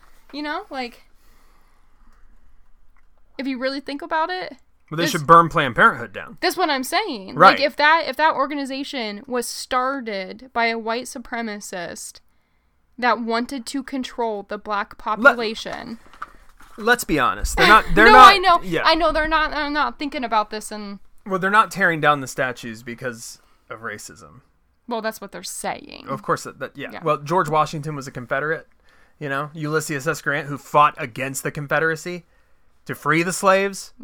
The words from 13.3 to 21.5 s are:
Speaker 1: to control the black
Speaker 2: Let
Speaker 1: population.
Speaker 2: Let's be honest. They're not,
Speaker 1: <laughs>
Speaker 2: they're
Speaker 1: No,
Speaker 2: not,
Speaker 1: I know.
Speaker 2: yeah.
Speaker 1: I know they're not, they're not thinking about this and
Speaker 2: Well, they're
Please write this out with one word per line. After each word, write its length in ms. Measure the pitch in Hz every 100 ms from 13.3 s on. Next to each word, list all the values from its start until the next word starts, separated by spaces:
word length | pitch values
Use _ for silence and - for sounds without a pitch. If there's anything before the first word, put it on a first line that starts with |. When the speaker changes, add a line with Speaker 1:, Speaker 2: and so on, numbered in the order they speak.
| 226 240 277 -
Speaker 1:
to 180 | 277
control 600 | 262 277 247 - 233 208 196
the 100 | 208
black 340 | 214 202 214
Speaker 2:
Let 60 | -
Speaker 1:
population. 1000 | 226 214 262 247 226 226 180 - - 226 - - - - - - - -
Speaker 2:
Let's 260 | 220 240
be 160 | - 151
honest. 380 | 120 98 - -
They're 100 | -
not, 160 | 214 -
Speaker 1:
<laughs> 60 | 170
Speaker 2:
they're 100 | 226
Speaker 1:
No, 80 |
Speaker 2:
not, 200 | - 254
Speaker 1:
I 40 | 392
know. 220 | 370 339
Speaker 2:
yeah. 180 | 339 160 -
Speaker 1:
I 100 | 320
know 160 | 330
they're 160 | 311 311
not, 240 | 320 302
they're 180 | 285 285
not 300 | 294 254 -
thinking 240 | 294 302
about 280 | 233 220 214
this 200 | 214 -
and 280 | 214 202 202 - - 208
Speaker 2:
Well, 120 | 190
they're 140 | 190